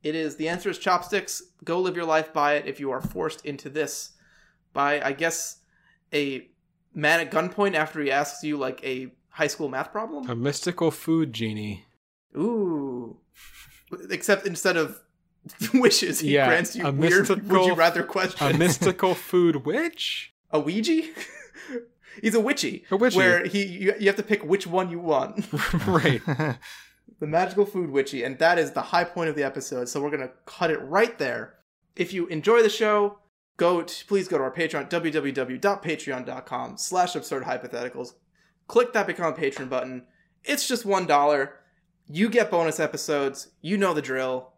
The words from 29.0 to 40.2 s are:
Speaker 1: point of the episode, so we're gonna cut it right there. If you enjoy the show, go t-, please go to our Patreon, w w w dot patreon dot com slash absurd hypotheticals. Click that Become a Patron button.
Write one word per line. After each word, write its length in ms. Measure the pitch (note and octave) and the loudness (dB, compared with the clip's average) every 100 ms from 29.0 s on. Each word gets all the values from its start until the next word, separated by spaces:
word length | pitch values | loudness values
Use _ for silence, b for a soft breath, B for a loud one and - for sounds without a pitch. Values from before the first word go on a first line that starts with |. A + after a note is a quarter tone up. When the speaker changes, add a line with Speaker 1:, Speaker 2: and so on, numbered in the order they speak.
Speaker 1:
point 260 | F3 F3+ E3 | 0 -2 -4
of 60 | D3 | -2
the 60 | |
episode, 480 | C3+ C3+ - B2+ B2 | -2 -4 -6 -6 -4
so 100 | D3 | -4
we're 120 | C#3+ | -2
gonna 180 | C#3+ B2+ - - | -4 -6 -12 -20
cut 240 | - E3+ | -2 0
it 100 | C#3+ | 0
right 360 | C3 F3+ A#3 - | 0 2 2 0
there. 380 | C3+ A#2 A2 _ _ _ _ - | -4 -4 -8 _ _ _ _ -6
If 180 | F3+ | -4
you 140 | F#3+ E3+ | -2 -4
enjoy 340 | D#3 F#3+ A#3 | 0 4 6
the 80 | A3 | 6
show, 480 | - G#3+ G#3 G3+ G3+ _ _ _ - | 4 2 4 2 -2 _ _ _ 0
go 260 | E3+ F3+ | 2 2
t-, 220 | - - - | -2 -12 -2
please 200 | G3+ F#3 | -2 2
go 100 | D#3 | 0
to 60 | |
our 100 | C3 | 0
Patreon, 340 | E3+ D#3+ D#3 C3 | -2 -2 -2 -2
w 240 | E3+ D#3+ | -2 0
w 220 | D3+ C#3 | -2 -2
w 240 | C3+ B2 B2+ | -2 -4 -2
dot 240 | G3+ G3 | -2 -2
patreon 460 | D#3+ D3+ - B2+ B2 | -4 -6 -6 -8 -8
dot 180 | B2+ - | -12 -8
com 320 | B2+ B2 - | -8 -8 -8
slash 380 | - F#3 F3+ D#3+ | -4 0 0 -2
absurd 300 | - C#3 B2 | -6 -6 -4
hypotheticals. 680 | B2+ B2 A#2+ B2 C3 B2 _ _ _ _ _ - | -6 -6 -8 -8 -8 -12 _ _ _ _ _ 2
Click 260 | A3+ A#3+ | 2 4
that 140 | A3+ F#3 | 0 -2
Become 260 | F3+ E3 | -2 -2
a 20 | E3 | 0
Patron 320 | C#3 C3+ C3 | -2 -2 -4
button. 380 | C3 B2+ B2+ - _ | -4 -4 -10 -16 _